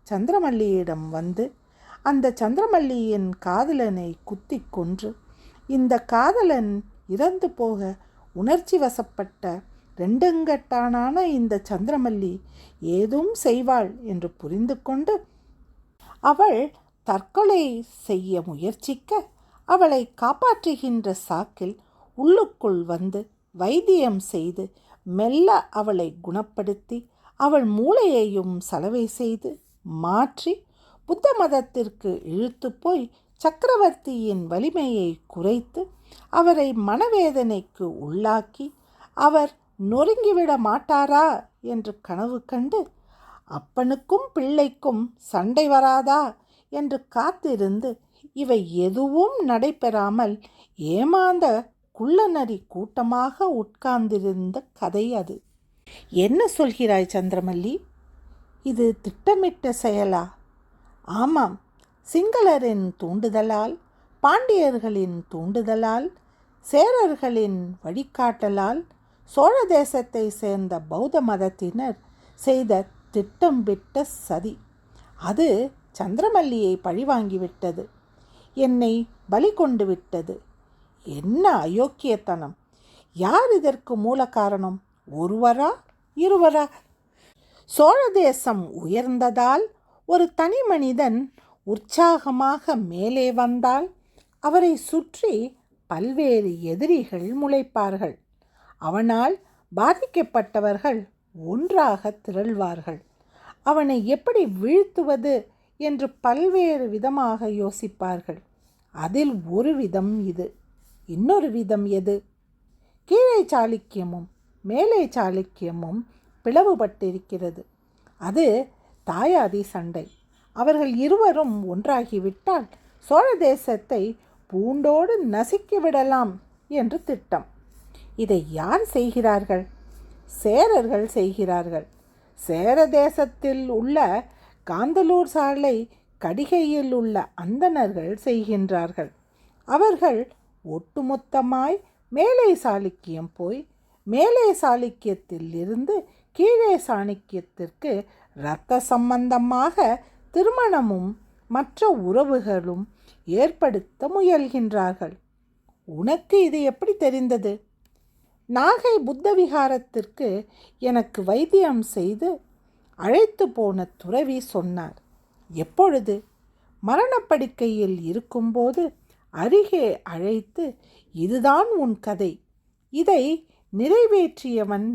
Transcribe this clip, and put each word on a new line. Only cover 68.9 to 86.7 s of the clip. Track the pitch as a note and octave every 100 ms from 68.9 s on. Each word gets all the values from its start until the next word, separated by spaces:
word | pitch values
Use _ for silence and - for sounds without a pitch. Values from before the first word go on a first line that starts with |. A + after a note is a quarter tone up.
| _ _ _ _
சோழ | - D#4 C5
தேசத்தை | G4 D#4+ C#4+ C4 B3 A#3 G#3+
சேர்ந்த | G3+ G#3 G3 F#3 E3+
பௌத்த | D#3 E3 C4+ D#4+
மதத்தினர் | A#3+ G3 F#3+ F#3 F3 A3+ C4 G#3+ _ _ _ -
செய்த | - C4 A3+ G3 F#3+ - _
திட்டம் | G#3+ G3+ - F4 B3+
விட்ட | G#3 G3 _ C4+
சதி. | C#4+ - - E3+ G#3 - _ _ _ _ - -
அது | D#3+ G#3 D#4+ G#3 C4+ - _
சந்திரமல்லியை | - E3+ A3+ G#4 G#4 D4 A#3 G3 F#3
பழிவாங்கிவிட்டது, | F#3 F3+ C4+ B3+ G#3 F#3 F3+ - F3+ E3+ G3 _ _ _ _ _ _ -
என்னை | C4 B3 A#3 A3+ A#3 - -
பலி | G#3 G4
கொண்டு | G#4 D#4 A#3 G3
விட்டது." | F3+ - E3+ E3 - _ _ _ _ _ _ -
"என்ன | C#3+ F3 C4 G4 A#3
அயோக்கியத்தனம்! | D#3+ G3 C4+ - C#4 G#3+ - E3+ D3 - _ _ _ _ _ E3+
யார் | F#3 F#4 B4
இதற்கு | G4+ C#4+ C4 - A3+
மூல | A3 C4 B3+
காரணம்? | A#3 G3+ G3+ F#3+ F#3+ _ _ -
ஒருவரா, | D3 F3 A3 A#3+ A#3+ D4+ B4 _ _ _ -
இருவரா?" | F4+ F#4+ E4 D4+ D4